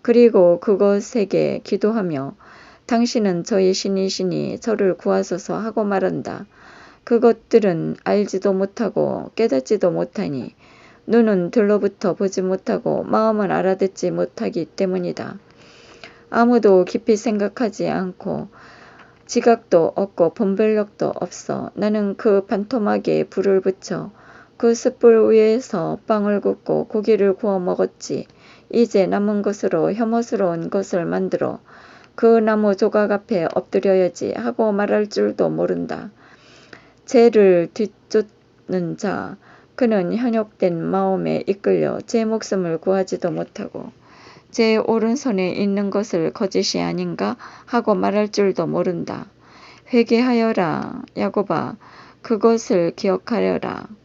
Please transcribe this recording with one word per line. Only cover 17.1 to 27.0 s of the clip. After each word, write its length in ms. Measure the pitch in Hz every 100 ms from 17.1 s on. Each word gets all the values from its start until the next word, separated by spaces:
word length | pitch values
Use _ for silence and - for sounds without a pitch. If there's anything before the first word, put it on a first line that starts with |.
| 208
생각하지 720 | 247 208 196 - 226 - 170
않고 600 | 156 185 180 185 147 156 - - - - - - _ -
지각도 680 | 240 233 226 _ 175 160
없고 400 | - 196 - 165
분별력도 760 | - 202 196 220 214 208 _ -
없어. 560 | - 175 - - 135 131
나는 420 | - 208 214 202 196
그 300 | 226 196 190
반토막에 800 | 202 208 262 208 208 196 156
불을 360 | 190 - 190 190
붙여 500 | 190 190 - 165 160 - - - - _
그 180 | 233
숯불 560 | 233 247 240 240 226 220
위에서 680 | 220 214 226 - 196 160 156 -
빵을 340 | 220 208 208
굽고 480 | 202 196 - 156 -
고기를 460 | 220